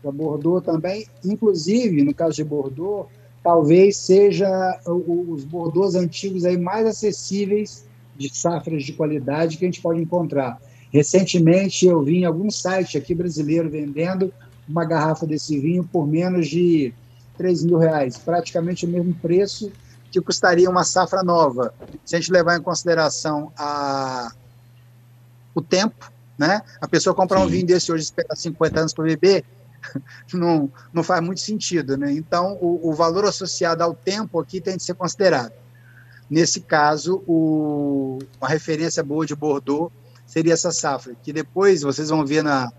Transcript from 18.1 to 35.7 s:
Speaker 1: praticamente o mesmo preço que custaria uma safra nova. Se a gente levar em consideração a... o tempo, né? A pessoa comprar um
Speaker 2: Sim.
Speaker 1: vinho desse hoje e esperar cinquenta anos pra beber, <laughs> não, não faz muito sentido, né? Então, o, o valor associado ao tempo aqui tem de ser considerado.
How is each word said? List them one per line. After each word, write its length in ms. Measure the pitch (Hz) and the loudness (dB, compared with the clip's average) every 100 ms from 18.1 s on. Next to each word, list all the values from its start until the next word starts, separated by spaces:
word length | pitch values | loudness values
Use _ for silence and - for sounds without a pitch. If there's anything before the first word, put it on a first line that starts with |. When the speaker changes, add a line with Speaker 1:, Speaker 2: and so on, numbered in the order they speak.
| - | -4
Speaker 1:
praticamente 680 | - 175 170 175 170 180 170 | -2 -2 0 -4 -4 -4 -2
o 20 | |
mesmo 260 | 175 175 | -2 -2
preço 560 | 170 165 175 196 - 208 - - - - | -2 0 2 2 -4 -12 -14 -20 -20 -4
que 100 | 185 | -4
custaria 500 | 175 175 190 175 185 | -2 2 4 6 4
uma 140 | 180 | 4
safra 380 | 165 185 180 190 | 2 0 0 0
nova. 520 | 185 170 156 123 120 - - - | 2 4 2 2 -4 -6 -18 -18
Se 120 | - 160 | -6 -4
a 40 | |
gente 120 | - | 2
levar 240 | 180 165 170 | 2 4 0
em 60 | |
consideração 880 | 165 165 170 165 156 - 160 151 151 - | -2 -4 0 2 2 -2 -4 -4 -6 -8
a... 760 | 147 147 143 139 131 127 120 - - - - - - - _ - - _ _ | -6 -4 -2 -2 -4 -6 -10 -14 -20 -20 -20 -20 -20 -20 _ -20 -20 _ _
o 60 | 170 | -8
tempo, 500 | 165 - 220 - - _ - - | 0 0 0 -6 -20 _ -20 -2
né? 240 | 147 208 - - | 0 0 -4 -14
A 80 | 147 | -2
pessoa 260 | 185 - | 0 2
comprar 260 | 180 185 190 | 0 2 2
um 60 | 185 | 2
Speaker 2:
Sim. 60 | |
Speaker 1:
vinho 140 | 175 175 | 0 2
desse 240 | 180 - | 2 2
hoje 120 | 165 | -4
e 20 | |
esperar 320 | 156 - 170 151 | -4 -6 -6 -6
cinquenta 440 | 170 160 160 156 | -8 -2 0 0
anos 120 | 160 | -2
pra 120 | - | -2
beber, 400 | 160 156 185 190 - - - - - | -2 2 4 4 0 -20 -20 -20 -12
<laughs> 400 | 269 - - - | -12 -12 -20 -8
não, 380 | 180 170 165 139 - - | -2 2 2 0 -6 -8
não 100 | 165 | -4
faz 200 | 165 180 | 0 0
muito 180 | 170 185 | 0 -6
sentido, 560 | - 214 - 170 131 135 | -6 -6 -2 -4 -2 -4
né? 160 | 143 | -2
Então, 460 | 156 156 175 185 202 | -4 -2 -2 -2 -2
o, 300 | 175 170 165 | -2 -2 -2
o 20 | |
valor 320 | 151 165 175 | 0 2 2
associado 580 | 202 - 180 - 170 165 | 0 -2 -8 -2 -2 0
ao 120 | 170 | -2
tempo 460 | 160 - 202 214 165 | -2 -6 -6 -4 -6
aqui 200 | - 185 | -6 -8
tem 160 | 190 185 | -6 -8
de 60 | |
ser 120 | - | -8
considerado. 580 | 180 175 - 190 147 117 - - | -6 -6 2 2 2 -2 -12 -20